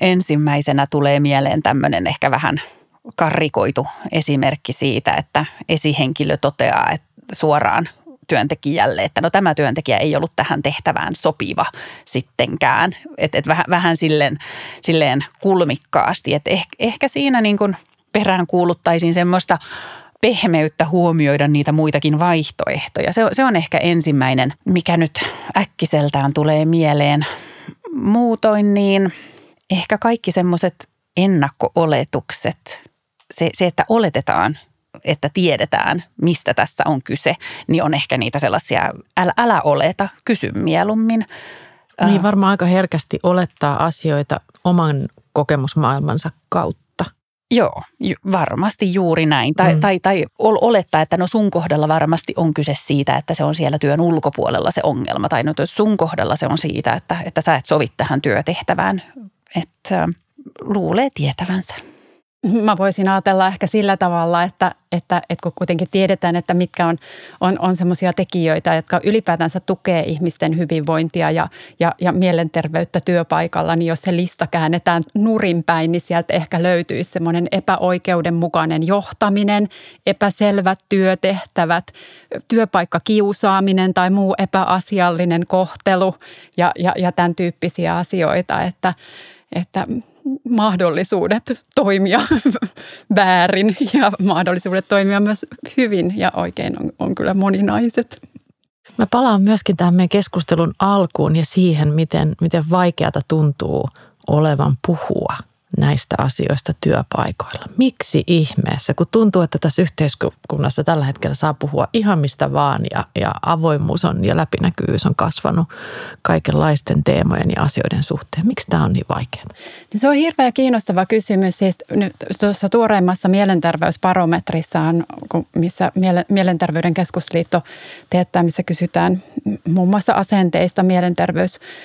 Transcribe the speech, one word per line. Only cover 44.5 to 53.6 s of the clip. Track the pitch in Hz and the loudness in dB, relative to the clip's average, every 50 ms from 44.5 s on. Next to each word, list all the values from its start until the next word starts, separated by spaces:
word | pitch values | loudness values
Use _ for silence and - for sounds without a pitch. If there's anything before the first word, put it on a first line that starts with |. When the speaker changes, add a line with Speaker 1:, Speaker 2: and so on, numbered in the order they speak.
| - _ - | -18 _ 0
Speaker 2:
oman | 180 180 175 165 156 147 135 135 - - _ _ _ | 2 2 4 2 2 0 -2 -4 -6 -10 _ _ _
kokemusmaailmansa | - - 143 - 151 139 131 139 - 156 147 120 135 139 147 147 - 156 - 160 - _ _ _ | -2 0 0 2 0 0 -2 -2 0 0 2 2 0 0 -2 -2 -4 -4 -4 -8 -10 _ _ _
kautta. | - 180 160 - - - _ _ _ - 175 - - _ _ _ _ _ _ _ | -2 -2 -2 -2 -6 -8 _ _ _ -8 -8 -8 -10 _ _ _ _ _ _ _
Speaker 1:
Joo, | 233 240 196 - - - - - _ - | 2 2 2 2 -2 -6 -14 -16 _ -6
ju-, | - 196 - - - 190 | -6 -4 -4 -4 -2 -2
varmasti | 190 180 151 - 113 139 180 214 - - 214 185 175 | 0 0 0 -2 -2 -2 -2 -2 -2 -2 -2 0 0
juuri | 196 185 170 160 165 160 | 0 0 2 2 2 2
näin. | 151 151 131 113 135 156 | 2 2 2 2 0 2
Tai, | - 185 185 160 | 4 4 4 4
Speaker 2:
Mm. | 156 | 4
Speaker 1:
tai, | 156 202 190 180 | 2 2 0 0
tai | - 190 196 180 147 - - - | 0 0 0 0 -2 -4 -4 0
ol-, | - 220 220 - | 2 2 4 4
olettaa, | - 233 233 196 170 - - 156 | 4 4 4 2 2 2 0 0
että | 156 - 175 | 2 2 0
no, | 175 180 | 0 0
sun | 175 - 220 208 202 | 0 0 0 0 0
kohdalla | - 175 160 170 151 151 151 156 | 0 -2 -2 0 0 0 2 2
varmasti | 156 160 151 156 165 165 - - - | 2 2 2 2 0 -2 -2 -4 -2
on | - 170 160 151 | 0 0 0 0
kyse | - 147 147 143 | 0 -2 -2 -4
siitä, | - - - 147 143 139 139 131 | -4 -2 -2 -2 0 0 0 -2
että | 135 147 - 165 | -2 -2 -4 -4
se | - 143 | -2 -2
on | 147 156 | -2 -2
siellä | 165 | -2